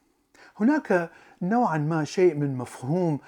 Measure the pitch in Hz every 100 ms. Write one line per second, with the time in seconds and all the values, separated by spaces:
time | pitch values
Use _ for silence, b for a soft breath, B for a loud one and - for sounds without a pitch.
0 | _ _ _ b b - 220 302 285 185
1 | 170 b b b 180 233 226 156 147 165
2 | 147 - 180 147 143 131 120 - 127 175
3 | 175 143